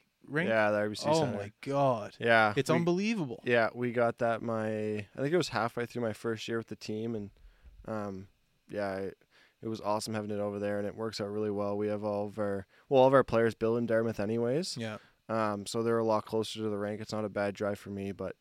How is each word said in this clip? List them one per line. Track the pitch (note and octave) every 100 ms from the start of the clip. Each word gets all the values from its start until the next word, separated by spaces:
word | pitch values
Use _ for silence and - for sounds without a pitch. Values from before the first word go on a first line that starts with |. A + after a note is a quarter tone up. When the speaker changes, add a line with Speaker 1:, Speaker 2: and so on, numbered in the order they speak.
| _ _ -
Speaker 1:
rink? | C#3+ F3
Speaker 2:
Yeah, | A2 G#2
the | G#2
R | G#2
B | G#2
C | C#3+
Speaker 1:
Oh, | D#3+
Speaker 2:
Center. | C#3+ G#2
Speaker 1:
my | G2+ -
God. | - C#3 C#3 A#2 G#2 -
Speaker 2:
Yeah, | A#2 A2+ G#2+ G#2+
Speaker 1:
It's | C3
Speaker 2:
we, | D#3+
Speaker 1:
unbelievable. | E3+ F3+ G#3 A3+ C#3+ A2+
Speaker 2:
yeah, | B2 A#2+ A2
we | A#2+ B2
got | A#2 A#2 -
that | A#2 A2
my, | A#2+ A2 A2 A2 G#2+ G#2+
I | G2 -
think | C#3
it | F3
was | D3
halfway | A2+ A#2 - A#2+
through | A#2+
my | A#2
first | G#2+ A#2 G#2+ -
year | A#2
with | A2
the | G#2+
team, | - G#2+ A2+ A2+
and, | G2+ - - _ - - -
um, | A2 G2+ F#2+ G2 _ _ _ _
yeah, | G2+ G2+ F#2+
it, | G2 - _ _ _ _
it | A2+
was | A2
awesome | G2+ G#2+ A2+
having | A2 G#2
it | G#2
over | G#2 G2+
there, | G2+ G#2
and | G#2
it | G2
works | A2 G#2+
out | G2+
really | G#2 G#2+
well. | G2+ G2+ G#2
We | G#2
have | G#2
all | G#2 G2+ G#2
of | G#2+
our, | G2+ G2 - _ _
well, | C3+
all | C3
of |
our | C3+
players | A#2+ A#2 A2+
build | G#2 A2+ A#2+
in | A2+
Dartmouth | A2+ A2+ G#2+
anyways. | G2+ A#2 A#2 C#3+ F#3+ B2
Speaker 1:
Yeah. | A2 G#2+ - _ -
Speaker 2:
Um, | A2+ A2 G#2 G2
so | A#2
they're | A2+ A#2
a |
lot | A2 G#2+ -
closer | A2 G#2+ A2
to | A2
the | G2+
rink. | G#2 G#2
It's | A2
not | G#2+ G#2+
a |
bad | G#2 G2+
drive | G2 G#2 G#2
for | -
me, | G2+ G2
but, | F#2 F#2+ -